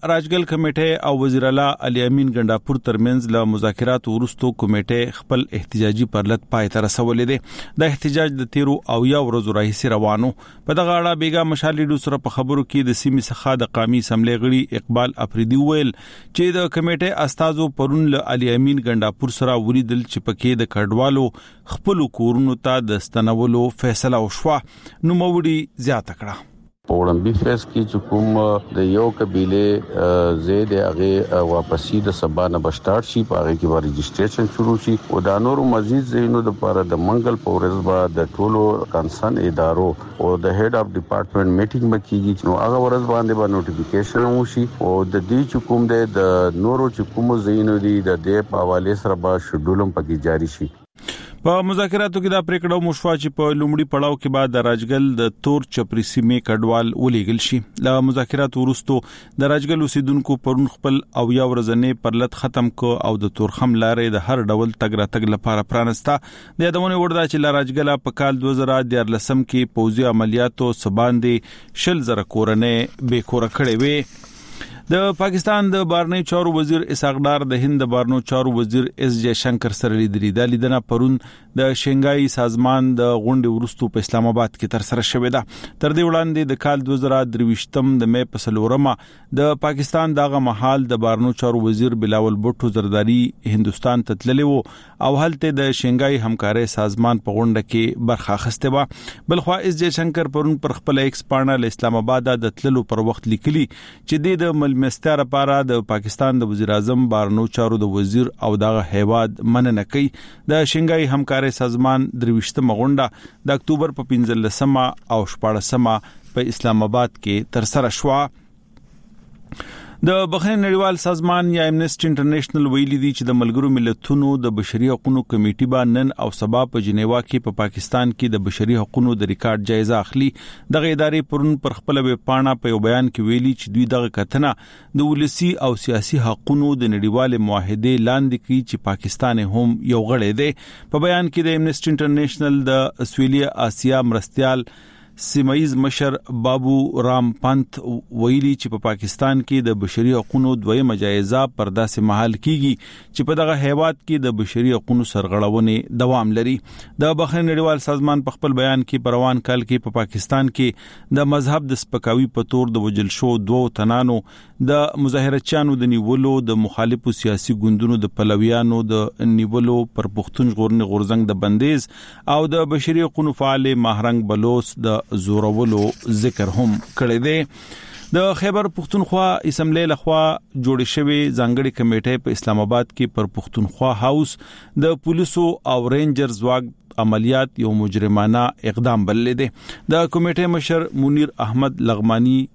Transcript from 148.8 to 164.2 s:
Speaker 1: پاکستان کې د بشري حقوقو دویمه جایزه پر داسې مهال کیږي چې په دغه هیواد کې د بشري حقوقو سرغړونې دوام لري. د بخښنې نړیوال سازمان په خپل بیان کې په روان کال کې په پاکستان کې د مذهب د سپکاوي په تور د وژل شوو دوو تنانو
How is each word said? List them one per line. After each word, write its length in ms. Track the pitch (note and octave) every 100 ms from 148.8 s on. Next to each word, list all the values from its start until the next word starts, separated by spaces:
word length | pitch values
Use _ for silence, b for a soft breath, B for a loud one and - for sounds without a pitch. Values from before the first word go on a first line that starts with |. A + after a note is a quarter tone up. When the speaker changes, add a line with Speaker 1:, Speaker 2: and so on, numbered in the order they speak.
| A2+
Speaker 1:
پاکستان 560 | G#2 G#2 - C3+ C3+
کې 240 | B2 C3+ A#2
د 100 | G#2+
بشري 320 | G2 - A#2+
حقوقو 400 | B2 G#2 C3+ C3 B2+
دویمه 340 | G2+ A#2 C3 G#2+
جایزه 400 | G2+ G2+ G2 B2+ C3+ -
پر 100 | G#2 F#2+
داسې 300 | A2+ - G#2+
مهال 240 | G#2 A2+ G#2+ D3+
کیږي 260 | D#3 C#3 B2 B B B
چې 160 | - C#3
په 100 | D#3
دغه 140 | D#3 D3+
هیواد 360 | C#3 C#3+ D#3+ D3+
کې 240 | - D#3
د 100 | B2+ A2
بشري 320 | G#2 A#2 B2+
حقوقو 340 | A#2+ - B2 A#2
سرغړونې 920 | G#2 F#2+ G2+ G#2 A2 A2 A2 - A#2+
دوام 320 | B2 B2+ G#2+ G#2+
لري. 160 | A#2 C3 B B B -
د 120 | D3 D#3
بخښنې 300 | D#3 E3 E3
نړیوال 340 | D#3+ D#3+ D3+
سازمان 400 | C#3 C#3+ C#3+ C#3+ C3
په 80 | -
خپل 180 | D3+ B2+
بیان 200 | C3 C3 B2
کې 160 | C3
په 100 | A#2+ A#2+
روان 280 | B2+ B2+ A2+
کال 120 | B2+ A2
کې 160 | B2
په 140 | A2+ G#2+
پاکستان 520 | G#2+ G#2 - C3+ C3+ -
کې 580 | B2+ - - - - C3+
د 100 | C#3+
مذهب 360 | D3 C3 D#3 C#3
د 60 | C3
سپکاوي 420 | - A#2+ A#2 A#2 C3 -
په 100 | A2+ B2+
تور 180 | B2 A2+
د 60 | G#2+
وژل 280 | G2+ G2+ -
شوو 200 | B2+ A#2 G2
دوو 180 | B2 B2 -
تنانو 380 | G#2+ A#2+ B2+ A#2